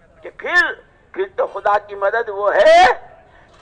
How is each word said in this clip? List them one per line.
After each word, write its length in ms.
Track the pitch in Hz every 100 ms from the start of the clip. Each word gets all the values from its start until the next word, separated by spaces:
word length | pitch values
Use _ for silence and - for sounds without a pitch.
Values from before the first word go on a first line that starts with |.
| _ _
کہ 80 | -
پھر، 420 | - 269 349 220 226 _ _ _
پھر 120 | - 196 -
تو 100 | -
خدا 320 | 196 202 208
کی 160 | 208
مدد 340 | 202 196 226 226
وہ 260 | 196 208
ہے 320 | - 311 330 370 - - - _ _ _ _